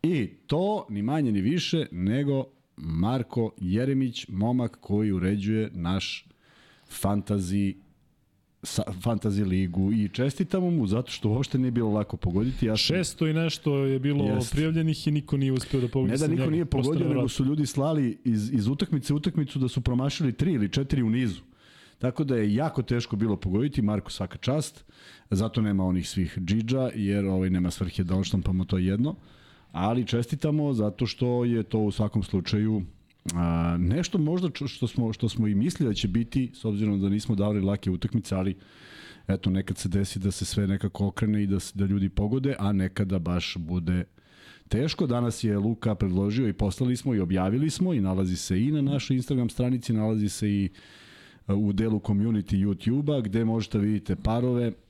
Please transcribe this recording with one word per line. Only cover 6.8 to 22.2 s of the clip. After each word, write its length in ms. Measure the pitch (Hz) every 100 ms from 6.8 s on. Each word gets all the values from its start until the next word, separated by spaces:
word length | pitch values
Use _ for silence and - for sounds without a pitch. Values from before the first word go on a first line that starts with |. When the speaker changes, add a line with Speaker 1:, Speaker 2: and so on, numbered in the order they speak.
| _ -
Speaker 1:
fantasy, 720 | 98 101 98 104 90 101 98 95 - _ _ _ _ _ _ _
sa-, 300 | - - - 90
fantasy 440 | 117 113 107 101 98
ligu 460 | 92 92 87 95
i 160 | 110 104
čestitamo 600 | - 135 - 180 190 180
mu 160 | 170 104
zato 240 | 110 123
što 200 | - 107
uopšte 280 | 113 139 131
nije 120 | 127
bilo 200 | 120 110
lako 260 | 104 104 -
pogoditi. 500 | 92 90 120 - 120
Ja 100 | 110
sam 0 |
Speaker 2:
Šesto 500 | - 170 165 - 160
i 60 |
nešto 440 | 156 165 - 156 139
je 220 | 135 135
bilo 260 | 139 143
Speaker 1:
Jeste. 320 | 135 127 117 139
Speaker 2:
prijavljenih 500 | 160 165 160 151 -
i 40 |
niko 260 | 147 147 139
nije 160 | 135
uspeo 280 | 131 - 139
da 80 | 120
pogodi 220 | 135 131
Speaker 1:
Ne 40 |
da 40 | 131
Speaker 2:
sem 120 | 151
Speaker 1:
niko 100 | 127
Speaker 2:
njega. 120 | 131
Speaker 1:
nije 120 | 156
Speaker 2:
Prosto 180 | 165 135
Speaker 1:
pogodio, 160 | 127 165
nego 100 | 165
Speaker 2:
nevjerovatno. 200 | 143 127
Speaker 1:
su 160 | -
ljudi 220 | 135 151 139
slali 520 | - 143 156 127 -
iz, 280 | 123 110 104
iz 140 | 131 104
utakmice 460 | 143 196 147 -
u 40 | 147
utakmicu 420 | 170 165 139 139
da 100 | 127
su 120 | -
promašili 520 | 127 123 139 - 147
tri 200 | 113 156
ili 160 | 143 104
četiri 340 | 139 135 143
u 80 | 113
nizu. 300 | 117 123 82 - - - - - _
Tako 260 | 127 123